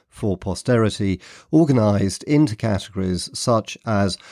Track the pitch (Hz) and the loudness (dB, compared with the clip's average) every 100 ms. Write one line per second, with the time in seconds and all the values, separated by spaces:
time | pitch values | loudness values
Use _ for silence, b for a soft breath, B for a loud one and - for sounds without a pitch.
0 | b - 110 92 - 87 - 123 110 - | b -8 -4 -4 -4 -6 0 2 2 0
1 | 101 90 B B B 156 160 127 107 101 | -2 -4 B B B 2 4 4 4 2
2 | 98 - - 147 151 107 113 98 - - | 0 -2 0 2 2 0 -2 -2 -4 -6
3 | 92 90 - - - 113 104 - - 104 | -4 -4 -6 -6 0 0 -2 -10 -4 0
4 | 98 87 B | 0 -2 B